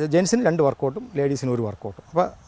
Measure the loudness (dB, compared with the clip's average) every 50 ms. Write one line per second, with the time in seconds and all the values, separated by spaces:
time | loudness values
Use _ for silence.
0 | 2 2 2 2 4 4 2 2 2 2 2 2 2 2 0 0 -2 -4 -4 -6
1 | -10 -8 -4 -2 -2 0 -2 -2 -2 -2 -2 -2 -2 -4 -6 -8 -10 -12 -12 -14
2 | -16 -4 -2 0 0 0 -4 -10 -12